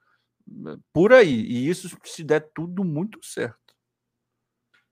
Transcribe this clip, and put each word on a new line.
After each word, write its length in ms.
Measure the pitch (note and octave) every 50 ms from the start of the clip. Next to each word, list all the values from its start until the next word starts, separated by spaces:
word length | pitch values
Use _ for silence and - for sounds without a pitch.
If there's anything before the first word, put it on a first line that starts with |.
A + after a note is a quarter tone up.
| _ _ _ _ _ _ _ _ _ - - - - D#2 D2+ - _ _
Por 220 | _ D3+ F3+ G#3+ B3+
aí. 280 | C4 A3 E3 C3 A2+
E 280 | G#2+ - B2 A#2+ B2+ D3+
isso 200 | F3+ F3+ - F3 - - _
se 200 | - - - E3
der 280 | C#3 D#3 D#3 D3+ - _
tudo 300 | - D#3+ F3 F3+ F#3 G3+
muito 400 | F3 D3 D3 F#3 A3 G#3 - -
certo. 360 | - - - A#2 A#2 A2+ _ _ _ _ _ _ _ _ _ _ _ _ _ _ _ _ _ _ _ _ _ _ _ _ _ _ _